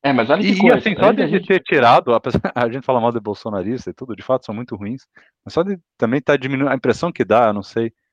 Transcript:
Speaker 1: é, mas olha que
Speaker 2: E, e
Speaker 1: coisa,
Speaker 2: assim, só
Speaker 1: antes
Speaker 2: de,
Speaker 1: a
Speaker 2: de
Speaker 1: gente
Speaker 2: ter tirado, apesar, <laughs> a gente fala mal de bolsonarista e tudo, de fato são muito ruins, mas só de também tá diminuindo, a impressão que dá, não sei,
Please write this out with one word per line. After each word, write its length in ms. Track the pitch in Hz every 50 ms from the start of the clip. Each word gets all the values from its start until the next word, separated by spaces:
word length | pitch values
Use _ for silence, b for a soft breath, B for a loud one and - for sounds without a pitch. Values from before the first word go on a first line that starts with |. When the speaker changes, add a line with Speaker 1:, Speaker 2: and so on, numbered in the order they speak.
| -
Speaker 1:
é, 60 | 139
mas 180 | 135 120 110 113
olha 100 | 139 196
que 80 | 202 196
Speaker 2:
E, 40 |
e 60 | 202 185
Speaker 1:
coisa, 180 | 202 240 233
Speaker 2:
assim, 180 | - - 220 190
só 120 | - -
Speaker 1:
antes 100 | 214 214
Speaker 2:
de, 60 | -
Speaker 1:
a 40 | -
Speaker 2:
de 60 | 147
Speaker 1:
gente 160 | 165 190 - -
Speaker 2:
ter 120 | 190 175
tirado, 540 | - - 180 143 123 117 135 170 - 123 120
apesar, 260 | 110 - 131 - 113
<laughs> 140 | - - -
a 140 | 123 123 117
gente 160 | 113 135 -
fala 160 | - 127 120
mal 100 | 113 120
de 80 | 117 117
bolsonarista 720 | 101 107 101 - - 113 107 98 90 104 127 123 - 123
e 20 |
tudo, 220 | 113 - 131 127 107
de 80 | -
fato 240 | - - 131 127 -
são 80 | - 104
muito 220 | 107 123 - 120
ruins, 260 | 98 101 101 127 135 _ _ b b b b b b -
mas 80 | -
só 120 | - 160 175
de 160 | 202 196 175 _ _ _ -
também 220 | 123 113 127 151
tá 160 | - - 147
diminuindo, 340 | 139 127 135 139 131 139 143
a 60 | 135
impressão 340 | 131 - 127 107 - - 175
que 140 | - - 113
dá, 280 | 92 104 117 123 107
não 100 | 101 104
sei, 300 | 95 - - 117 117 113 - _ _ _